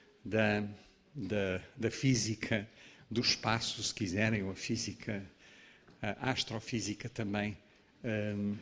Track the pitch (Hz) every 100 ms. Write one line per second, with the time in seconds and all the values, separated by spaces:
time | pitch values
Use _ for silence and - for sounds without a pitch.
0 | - - - 110 107 104 104 101 - -
1 | _ 143 95 104 95 92 - - 113 -
2 | 135 120 104 104 - 110 107 - - -
3 | - 110 120 - 113 113 - - 107 -
4 | 92 95 110 107 95 92 - 113 104 -
5 | - 101 95 - - - - - - -
6 | 104 98 127 127 - 113 - 117 98 101
7 | 120 - 104 104 104 104 - - _ _
8 | 120 107 104 101 104 104